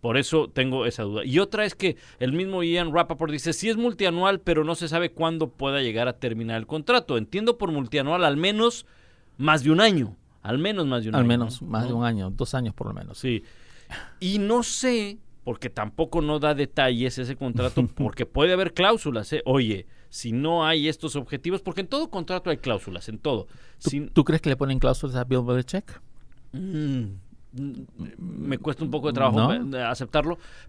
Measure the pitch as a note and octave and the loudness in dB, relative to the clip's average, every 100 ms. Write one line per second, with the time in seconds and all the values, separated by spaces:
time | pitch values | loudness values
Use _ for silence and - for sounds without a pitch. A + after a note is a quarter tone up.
0 | A#2 A#2+ C3+ D#3+ D3 - C3 C3 A#2+ A#2 | 2 2 4 2 2 0 0 2 0 -2
1 | G#2 G#2 B2+ C#3 G3 G#3+ G#3+ - F#3+ - | -4 -4 2 2 2 0 -2 0 -2 -2
2 | - - B2+ D#3 F#3+ F#3 E3+ E3+ E3+ D#3 | -12 -4 -2 -2 -2 -2 0 0 2 2
3 | E3+ D3+ D#3+ D3 C#3 D#3 G#3 A3 A#3+ F3+ | 0 0 -2 -2 -2 -2 0 2 0 2
4 | G3 E3+ F#3 G3 - D#3+ D#3 E3 E3+ E3 | 0 2 2 2 2 2 2 -2 -2 0
5 | F3 - E3 E3 D#3 - C3+ C#3 B2+ A2 | -2 0 0 0 -4 -2 -2 0 0 0
6 | A#2+ A#2+ B2+ A2+ A2+ A2+ A2 D#3 D3 A#3+ | 0 -2 -4 -4 -4 -4 -4 -6 2 2
7 | A#3 B2 G#2+ F#3+ A3+ A#3 G3 D3+ A#2+ D3 | 4 -2 -2 -2 0 0 0 -2 0 0
8 | C#3 F3 E3 C#3+ F3+ G#3+ A#3 A#3 - - | 0 2 4 4 2 4 2 2 -16 -20
9 | - - - - C#3+ D#3 C3+ D#3+ A3 F3+ | -20 -20 -20 -2 2 4 6 6 6 4
10 | A2 G2 _ _ G2 B2 F3+ G#3 D3 B2+ | 0 -6 _ _ -6 -2 -2 0 0 0
11 | A2 A2 A#2+ A#2+ A#2 B2 - A2 A#2+ A#2 | 0 2 4 4 0 -6 -4 -2 0 0
12 | A#2+ A2 F#2+ F#2+ A#2+ C3+ A#2 - G#2 G2+ | 0 0 -2 -4 -2 -2 -4 -6 -8 -8
13 | F2+ - C3 A2+ - - - - - - | -12 -6 -2 -2 -4 -20 -20 -20 -16 -14
14 | - - F3+ G#3 G3+ A#3+ A#3 - B3+ A#3 | -14 -8 -2 0 2 2 0 -2 0 0
15 | G#3 G#3 - - - A2+ A#2+ - G#2+ - | -2 -8 -18 -12 -8 -6 -6 -6 -6 -2
16 | D#3+ E3+ D3+ D3+ D3+ C#3+ C#3+ - C3 A#2+ | 0 0 0 2 2 0 -2 2 2 2
17 | B2+ B2 B2 C3+ C3 A#2+ B2 - B2 - | 0 -2 -8 -6 -4 0 0 2 2 2
18 | C3 - - - D#3+ F3+ F3+ - F#3 A3+ | -4 -2 -4 2 4 4 0 4 4 4
19 | D3+ A#2 G#2 D#3 - C3+ A2+ G2 - - | 2 -4 -2 -4 2 2 2 -2 -6 -18
20 | - - A#2 A#2 D3+ E3+ D#3+ D#3+ D3 D3 | -18 -10 -4 -2 0 2 2 2 2 -2
21 | D#3+ C#3+ B2+ C#3 E3 F#3+ F#3+ F#3 F3+ C#4 | -4 -6 -6 -8 -4 -4 -4 -6 -4 -4
22 | D#4+ G3 D#3+ F3+ F3 D3+ C#3 G#2 - F#2 | -4 -6 -4 -4 -2 -2 0 -2 -4 -10
23 | - A2 D#3 A#2 - - - - - C#3+ | -10 -6 -2 -2 -4 -16 -20 -6 -4 -4
24 | D3 - D3 D#3+ - C3+ C3+ C3 B2+ B2+ | 2 4 4 2 2 0 0 2 2 2
25 | C#3 B2 B2 B2+ A#2+ B2+ B2+ F#3 - - | -2 -4 0 0 2 0 0 -4 -6 -18
26 | - - - - - C3 F#3+ D#3+ D3+ C3 | -18 -20 -20 -20 -14 -10 -6 -4 -2 -2
27 | G#2+ F#2+ - - - B2 C#3+ A2+ - - | -4 -8 -16 -20 -16 -10 -10 -10 -14 -14
28 | - - F3 - - C3+ D3+ C3+ D#3 C#3 | -14 -12 -12 -8 -6 -4 -4 -4 -4 -2
29 | C#3 C3 C3+ G#2+ A#2 A3+ F#3 C3 A#2 B2+ | -2 2 4 6 4 2 -2 -4 -4 -4
30 | B2 D3+ D3 D3+ - - | 0 0 0 -4 -10 -20